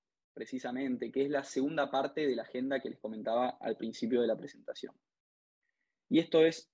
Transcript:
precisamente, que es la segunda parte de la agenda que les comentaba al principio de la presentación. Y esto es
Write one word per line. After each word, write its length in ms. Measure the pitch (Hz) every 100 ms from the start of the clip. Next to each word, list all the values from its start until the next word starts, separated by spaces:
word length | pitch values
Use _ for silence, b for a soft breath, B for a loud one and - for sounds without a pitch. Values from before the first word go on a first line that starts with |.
| _ _ _
precisamente, 760 | - 113 127 127 127 139 123 117
que 120 | 131
es 60 | 139
la 140 | 143
segunda 480 | 135 131 143 160 139
parte 340 | 135 143 160 147
de 100 | 117
la 80 |
agenda 360 | 113 127 135 135
que 100 | 120
les 100 | -
comentaba 500 | 110 110 113 117 127
al 280 | - 113 107
principio 440 | 113 - 113 123
de 60 | 113
la 100 | 104
presentación. 580 | - - - - - - _ _ _ _ _ _ _ _ _ _ _
Y 100 | 151
esto 240 | 165 160
es 300 | 165 160 -